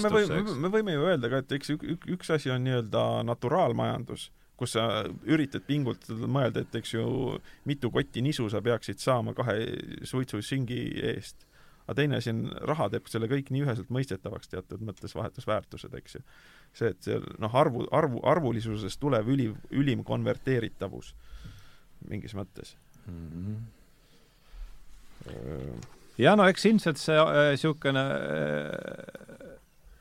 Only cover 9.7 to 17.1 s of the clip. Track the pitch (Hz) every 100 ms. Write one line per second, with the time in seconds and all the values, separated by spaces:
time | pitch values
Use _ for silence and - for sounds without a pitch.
9.7 | - - - - 127 127 104 104 135 120
10.7 | 120 117 - 113 117 - - - - -
11.7 | - - 113 147 120 117 113 113 - -
12.7 | 156 107 107 - 113 110 139 135 131 143
13.7 | 110 92 123 131 95 95 110 - 92 92
14.7 | 107 110 95 101 - 110 - 113 104 -
15.7 | - - - - - - - - - -
16.7 | - 117 - -